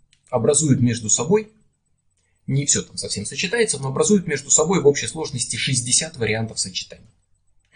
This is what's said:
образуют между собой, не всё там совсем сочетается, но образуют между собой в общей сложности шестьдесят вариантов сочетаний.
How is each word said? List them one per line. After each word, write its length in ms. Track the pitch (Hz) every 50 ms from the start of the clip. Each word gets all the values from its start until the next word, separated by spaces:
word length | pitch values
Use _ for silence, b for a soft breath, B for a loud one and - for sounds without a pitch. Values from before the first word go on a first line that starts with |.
| _ _ _ _ _ -
образуют 500 | - 123 113 - 147 - 165 147 127 -
между 300 | - 120 113 117 113 107
собой, 400 | - - 120 143 196 220 220 - _ _ _ _ _ _ _ _ _ _ _ _ _ _ _ _ _ _ _
не 200 | - 135 139 143
всё 160 | 139 - 104 87
там 140 | - -
совсем 300 | - - - - - 101
сочетается, 540 | - - 135 - - - 240 226 220 - 135
но 80 | 135 139
образуют 400 | 135 143 156 151 208 202 170 160
между 200 | 151 131 - -
собой 320 | - - 156 165 190 170
в 60 | 139
общей 220 | 143 143 - - 113
сложности 480 | - 160 156 135 135 120 - - -
шестьдесят 600 | 117 - 143 135 120 117 123 123 - 165 156 - 123
вариантов 420 | 117 104 107 110 113 110 110 -
сочетаний. 500 | - 95 90 - - - - - - - _ _ _ _ _ _ _ _ _ _ _ B B